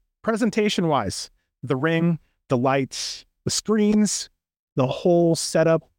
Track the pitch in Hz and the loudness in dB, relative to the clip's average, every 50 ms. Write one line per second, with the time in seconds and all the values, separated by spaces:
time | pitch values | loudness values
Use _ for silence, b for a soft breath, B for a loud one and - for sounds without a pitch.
0 | _ _ _ _ - 220 226 202 240 214 - 226 208 214 - 214 175 160 147 127 | _ _ _ _ -4 -4 -2 0 0 0 0 0 0 0 0 0 0 0 0 0
1 | 101 92 - - - - _ _ _ _ _ - - 120 135 127 147 160 165 165 | -2 -4 -6 -8 -12 -14 _ _ _ _ _ -14 -6 -4 -4 -2 0 0 0 2
2 | 170 175 165 - _ _ _ _ _ - 139 120 127 131 135 139 131 - - - | 2 0 0 -2 _ _ _ _ _ -2 0 2 2 2 2 0 -2 -4 -8 -10
3 | - - - - - _ _ _ - - - - - - 220 214 208 208 214 214 | -10 -10 -10 -14 -18 _ _ _ -6 -6 -6 -4 -2 0 0 2 2 2 4 2
4 | 214 196 - - - - _ _ _ _ _ _ _ _ - 143 127 131 - - | 2 0 -2 -6 -8 -12 _ _ _ _ _ _ _ _ -2 -2 -2 -2 -2 -2
5 | - 180 175 170 170 165 165 - - - - 165 160 165 165 160 _ _ _ | 0 2 2 4 4 2 2 0 -4 -2 0 0 2 2 2 0 _ _ _